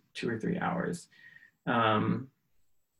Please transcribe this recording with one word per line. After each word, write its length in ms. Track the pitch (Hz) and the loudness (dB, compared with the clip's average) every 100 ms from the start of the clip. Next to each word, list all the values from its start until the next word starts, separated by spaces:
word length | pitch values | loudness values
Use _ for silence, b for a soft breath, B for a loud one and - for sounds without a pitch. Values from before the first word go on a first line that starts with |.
| _ | _
two 140 | - - | -6 -4
or 100 | - | -2
three 200 | - - | -2 -2
hours. 480 | - 175 - 175 - b b b b b - | -2 -2 -2 -4 -10 b b b b b -2
Um, 600 | 120 110 107 110 113 135 _ _ _ _ _ _ | 2 4 4 2 0 -4 _ _ _ _ _ _